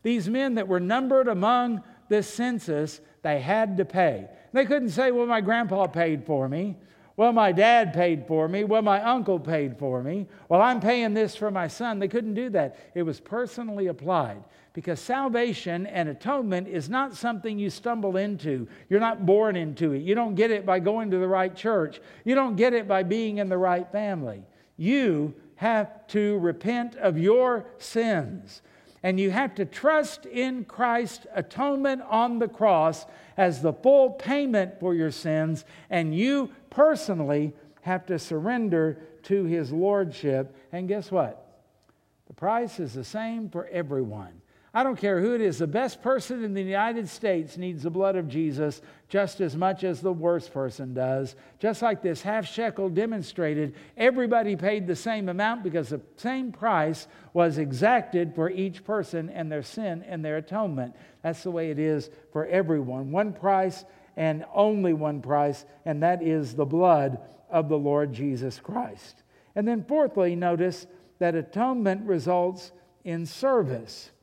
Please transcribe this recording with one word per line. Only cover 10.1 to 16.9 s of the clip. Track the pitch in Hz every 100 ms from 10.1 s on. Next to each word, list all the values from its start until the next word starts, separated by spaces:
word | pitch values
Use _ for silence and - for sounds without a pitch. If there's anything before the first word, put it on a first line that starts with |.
| 190 190 - -
Well, | 170
I'm | 240 247
paying | 208 247 226
this | 208 214
for | - 214
my | 190 165
son." | - 240 208
They | 196
couldn't | 233 220
do | 208 254
that. | 190 139 - -
It | 175
was | 165 139
personally | - 220 247 - 233 202 190
applied, | 180 147 175 123 101 - - _
because | - 170 160
salvation | - 262 269 240 240 185 180 170
and | 202 190 156
atonement | 139 208 277 220 180 190
is | 175
not | 139